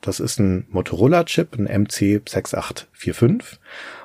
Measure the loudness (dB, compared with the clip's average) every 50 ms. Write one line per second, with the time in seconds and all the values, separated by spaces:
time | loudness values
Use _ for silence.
0 | -8 -6 -4 -4 -4 -2 0 2 2 2 2 0 -2 -2 -4 -4 -2 -2 2 4
1 | 4 6 6 4 2 2 0 -2 -2 -2 -2 -4 -4 0 0 0 0 0 0 0
2 | 2 2 2 2 -2 -4 -6 -6 -4 -4 -6 -6 -6 -8 -10 -12 -16 _ _ -8
3 | -6 -6 0 2 4 4 4 2 -2 -8 -16 -20 _ -20 -18 -18 -16 -16 -18 -18
4 | -18